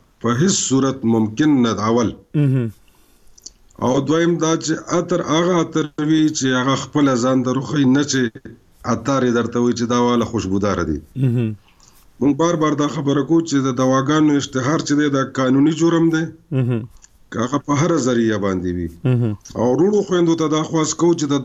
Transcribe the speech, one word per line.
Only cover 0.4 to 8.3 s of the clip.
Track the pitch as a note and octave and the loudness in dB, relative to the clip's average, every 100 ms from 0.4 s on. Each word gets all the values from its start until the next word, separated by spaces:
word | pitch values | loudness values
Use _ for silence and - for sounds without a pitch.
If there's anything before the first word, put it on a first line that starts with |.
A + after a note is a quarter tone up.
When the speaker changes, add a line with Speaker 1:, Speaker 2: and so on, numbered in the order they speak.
Speaker 1:
هیڅ | F#3 | 0
صورت | - - C3 C3+ C3 | 0 0 0 0 -2
ممکن | A2+ A2+ G#2+ G#2+ D#3 C#3+ | 0 0 0 0 2 4
نه | A#2 | 2
ده | G2+ | 0
اول. | G#2+ A#2 A2 - - | 0 2 0 -4 -6
Speaker 2:
مهم. | D#3 C#3+ C3 A#2 - _ _ _ _ - - - - _ - | -2 0 0 -2 -8 _ _ _ _ -20 -20 -20 -20 _ -4
Speaker 1:
او | A2+ C3 | 0 0
دویم | C3+ D#3 E3+ E3 | 2 2 2 2
دا | D#3+ D#3+ | 0 0
چې | - D#3 - D#3+ | -2 -6 -2 -2
عطر | E3 F3 | 0 -2
هغه | C#3+ D3+ F3 F3 | 0 0 2 0
عطر | D#3 D#3+ D3+ - | 0 -2 -4 -4
وي | D3+ D#3 D#3 | 0 2 2
چې | D3+ C3 | 0 0
هغه | B2+ C3 C3 | 0 0 -2
خپله | - D3+ C#3+ | -2 2 2
ځان | B2+ B2 C3 | 2 2 2
ته | B2 | 0
روښي، | B2+ C3+ D#3 | -2 -2 0
نه | C3 C3+ | 2 2
چې | C#3+ C3+ A#2+ | 2 0 -2